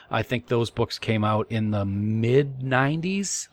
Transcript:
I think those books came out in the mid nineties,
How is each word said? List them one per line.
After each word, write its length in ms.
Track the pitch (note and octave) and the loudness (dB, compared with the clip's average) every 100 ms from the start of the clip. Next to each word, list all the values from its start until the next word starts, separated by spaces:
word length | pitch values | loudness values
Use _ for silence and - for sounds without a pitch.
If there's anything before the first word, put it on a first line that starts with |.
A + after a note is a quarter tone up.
| - | -4
I 140 | A2+ | -4
think 240 | - B2 - | -2 -4 0
those 220 | A#2+ A2+ | 0 0
books 260 | - A2+ - | -2 -2 -2
came 260 | - A2 | -2 0
out 240 | G#2+ G#2+ A2 | 2 0 0
in 200 | A2+ G#2+ | -2 0
the 140 | G#2 G2+ | 0 0
mid 800 | G2+ G#2+ A2 A2+ C3 C#3+ C3 | 0 0 2 4 4 2 -2
nineties, 840 | C3 B2+ C#3 D#3+ E3+ G3 G3 - - | 0 2 2 0 -2 -4 -4 -6 -10